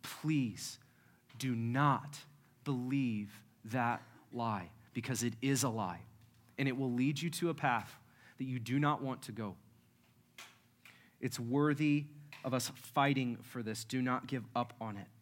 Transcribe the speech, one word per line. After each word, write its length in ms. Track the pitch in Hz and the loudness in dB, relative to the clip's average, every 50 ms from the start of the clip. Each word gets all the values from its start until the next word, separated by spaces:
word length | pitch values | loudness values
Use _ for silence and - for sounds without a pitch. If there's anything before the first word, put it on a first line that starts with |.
Please 760 | - - - - - 156 156 147 131 110 92 - - - - - - - _ _ _ - - _ _ _ - | -12 -12 -12 -4 0 2 4 4 4 2 -2 -6 -8 -10 -10 -12 -20 -20 _ _ _ -20 -20 _ _ _ -8
do 180 | 113 135 131 120 | -4 -2 0 0
not 640 | 113 117 117 117 135 147 147 131 - 143 143 - - - - - - - - - _ | 0 0 2 4 6 6 6 6 4 0 -8 -14 -14 -16 -18 -20 -20 -20 -20 -20 _
believe 800 | - 147 135 123 123 127 135 139 135 120 110 104 104 101 - - - - _ _ - | -2 -2 0 0 0 0 2 2 2 2 0 0 -4 -6 -10 -18 -20 -20 _ _ -10
that 380 | 113 113 131 120 120 120 - - - - - - _ | -4 0 2 2 2 2 0 -4 -14 -20 -20 -20 _
lie, 380 | - 120 117 117 107 98 87 87 - - - - - | -6 -2 0 0 0 -2 -4 -8 -14 -20 -20 -8 -6
because 300 | - 117 - 131 110 120 | -6 -2 -2 -2 0 0
it 100 | 120 113 - | -2 -2 0
is 220 | - 135 139 127 135 | 0 2 2 2 2
a 40 | 127 | 0
lie, 340 | 110 113 104 90 87 - - - - - - - _ - _ - - - | 0 0 -2 -2 -4 -8 -14 -18 -20 -20 -20 -20 _ -20 _ -14 -4 -2
and 100 | 131 135 | 0 0
it 80 | 127 | 0
will 160 | 131 135 127 | 0 0 0
lead 280 | 120 120 127 143 151 135 | 2 2 2 2 2 0
you 80 | 165 170 | -2 -4
to 200 | - - 175 170 | -2 0 0 0
a 40 | 160 | 0
path 440 | - - 135 120 113 104 - - - - - - - - - - - | 2 2 2 2 2 -2 -6 -14 -20 -20 -20 -20 -20 -20 -20 -10 -8
that 60 | 135 | -6
you 160 | 131 127 127 | -4 -4 -4
do 180 | 113 104 127 143 | -2 0 2 4
not 240 | 147 147 151 - | 4 4 2 2
want 200 | 139 135 127 123 | -2 -4 -4 -6
to 100 | - - | -8 -10
go. 240 | 107 107 110 101 90 - - - - - _ _ _ _ _ _ _ - _ _ _ - - - - - _ _ _ _ _ - - - - - _ _ | -8 -6 -6 -6 -6 -10 -16 -20 -20 -20 _ _ _ _ _ _ _ -20 _ _ _ -20 -20 -20 -20 -20 _ _ _ _ _ -20 -20 -20 -20 -20 _ _
It's 200 | - 123 - - | -4 -4 -2 -2
worthy 640 | 120 117 123 143 147 151 147 143 156 151 147 147 147 - - - - - - - - | -2 2 4 4 6 4 4 4 4 4 4 4 2 -2 -12 -18 -18 -18 -16 -8 -4
of 100 | 135 127 | 0 0
us 160 | 127 - - - - - - - | 0 0 -2 -6 -10 -16 -4 2
fighting 440 | 147 139 143 139 135 131 123 117 110 | 4 4 4 4 4 2 0 -2 -4
for 180 | - - - 127 | -8 -10 -8 -6
this. 200 | 113 110 107 110 - | -4 -4 -4 -6 -6
Do 160 | - 123 127 | -2 0 0
not 280 | 127 127 127 127 - 123 | 2 2 0 0 -2 -4
give 160 | 139 127 113 113 - | -4 -4 -6 -4 -4
up 180 | 120 120 117 - - | -4 -4 -4 -6 -8
on 160 | 113 110 104 | -8 -6 -6
it. 120 | 101 95 - - - | -8 -10 -14 -18 -20